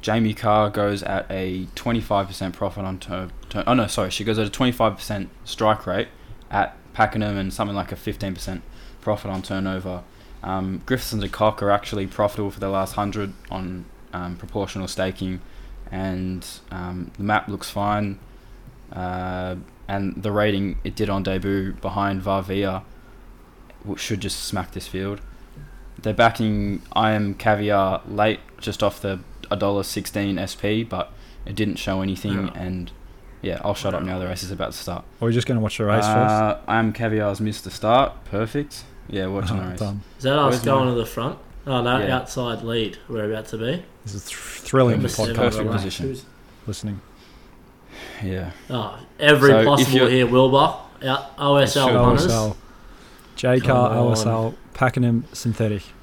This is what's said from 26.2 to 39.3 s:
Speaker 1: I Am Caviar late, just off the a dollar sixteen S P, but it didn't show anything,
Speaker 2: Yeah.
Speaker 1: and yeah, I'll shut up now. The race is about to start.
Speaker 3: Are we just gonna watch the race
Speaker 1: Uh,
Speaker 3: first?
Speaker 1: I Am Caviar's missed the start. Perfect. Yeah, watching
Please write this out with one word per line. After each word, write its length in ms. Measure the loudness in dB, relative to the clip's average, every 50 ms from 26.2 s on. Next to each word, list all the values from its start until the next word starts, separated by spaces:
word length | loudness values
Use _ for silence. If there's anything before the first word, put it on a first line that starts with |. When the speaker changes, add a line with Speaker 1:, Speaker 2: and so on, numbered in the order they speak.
| 6 6 6 4 0 0 2 0 0 -2 -2 -4 -8 -4 0
Speaker 1:
I 180 | 2 4 4
Am 220 | 4 2 2 0 -2
Caviar 680 | 0 2 2 2 4 4 2 4 4 4 4 2 -2 -4 -6
late, 320 | 0 2 2 2 2 0 -6 -16 -20 -10
just 200 | -6 -6 -4 0
off 200 | 0 0 0 0
the 180 | -4 -4 -4 -4 -6 -12 -18 -18 -6 -4
a 40 | -2
dollar 260 | 0 2 2 2 2 0
sixteen 540 | -2 -4 -6 -6 -4 -4 -2 0 0 0 -2
S 160 | -2 -4 -6
P, 300 | -4 -2 0 0 0 -2
but 280 | -2 -4 -6 -6 -6 -8 -20 -20 -20 -16 -14 -12
it 100 | -10 -2
didn't 220 | -2 0 0 0 -4
show 240 | -4 -2 -2 0
anything, 460 | 0 -2 -2 -2 -2 -2 -2 -2 -2 -4
Speaker 2:
Yeah. 60 | -6
Speaker 1:
and 380 | -6 -6 -6 -6 -6 -6 -8 -12 -16 -18 -20 -20 -20 -20 -20 -20 -8
yeah, 180 | -6 -6 -6 -2 -2
I'll 80 | -2 -4
shut 220 | -2 -2 -2 -2
up 80 | -2 -2
now. 160 | -4 -4 -4
The 80 | -4 -4
race 160 | -6 -6 -6
is 80 | -8
about 220 | -6 -6 -6 -6 -6
to 40 | -8
start. 260 | -8 -8 -8 -8 -10 -14 -10 -4
Speaker 3:
Are 40 | 0
we 80 | 0 2
just 140 | 2 2 2
gonna 120 | 0 0
watch 180 | 0 -2 -2 -2
the 60 | 0
race 180 | 2 2 2 4
Speaker 1:
Uh, 480 | 4 4 4 4 4 4 4 4 2 0
Speaker 3:
first? 100 | -2 -2 0
Speaker 1:
I 100 | 2 2
Am 160 | 2 2 0
Caviar's 480 | 0 -2 0 0 2 2 0 0 0
missed 220 | -2 -4 -4 -6 -10
the 80 | -12
start. 420 | -12 -4 2 4 6 6 6 4 0 -8 -14
Perfect. 580 | -6 -4 -2 -2 -2 -2 -4 -6 -6 -10 -16 -16 -18 -20 -20 -14 -8
Yeah, 160 | -4 -4 -2
watching 320 | -2